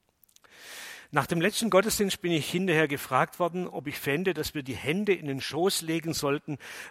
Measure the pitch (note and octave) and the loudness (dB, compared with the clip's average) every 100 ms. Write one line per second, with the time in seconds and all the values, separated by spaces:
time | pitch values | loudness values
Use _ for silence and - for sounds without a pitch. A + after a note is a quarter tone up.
0 | _ _ _ _ _ - - - - - | _ _ _ _ _ -20 -18 -16 -14 -16
1 | - D3 C3 E3+ E3+ - A3+ F#3 G#3+ - | -2 0 2 2 2 2 4 6 6 2
2 | G3+ - F3 E3 C#3 F3 F#3+ D#3 D#3 C#3+ | 0 0 0 0 0 0 2 4 2 0
3 | - C3 D#3+ - F3 F3 F3 - D3 C3+ | 0 2 2 0 -2 -2 -6 -6 -8 -4
4 | - C#3+ F#3 D#3 D3 D#3 C3 A2+ A2+ E3+ | -2 0 0 0 -4 -4 -6 -4 -2 0
5 | G#3 F3+ D3 C3+ - C3+ F#3 - D#3+ E3 | 2 0 0 -4 -4 0 0 0 -2 -2
6 | D#3+ C#3+ C#3+ D3 - D3 - - - | -2 -2 0 0 -2 -8 -8 -14 -12